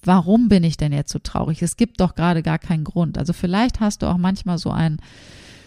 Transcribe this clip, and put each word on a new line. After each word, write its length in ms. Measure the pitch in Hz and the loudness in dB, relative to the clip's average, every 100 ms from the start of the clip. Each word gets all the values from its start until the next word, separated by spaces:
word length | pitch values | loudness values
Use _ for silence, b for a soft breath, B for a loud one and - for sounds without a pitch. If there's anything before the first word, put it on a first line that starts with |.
Warum 460 | - 185 170 226 233 | 2 4 4 4 6
bin 140 | 196 | 4
ich 140 | 165 - | 4 0
denn 160 | 151 | -2
jetzt 180 | 143 143 | -2 -4
so 80 | - | -6
traurig? 420 | - - - 160 | -6 -4 -2 -2
Es 160 | 170 - | -2 0
gibt 220 | - - | -2 0
doch 160 | 180 - | 0 0
gerade 260 | 170 165 | 0 0
gar 160 | 160 160 | 0 -4
keinen 260 | - 160 | -2 -4
Grund. 340 | 151 - 165 - | -2 -2 -2 -2
Also 160 | 165 | -4
vielleicht 460 | - 180 190 247 - | -4 -2 0 0 0
hast 220 | 208 - | -2 -2
du 60 | - | -2
auch 100 | 180 | 0
manchmal 400 | 180 196 - 170 | 0 -2 -4 -4
so 140 | - | -2
ein 260 | - 160 156 B B B B B B | 0 -2 -2 B B B B B B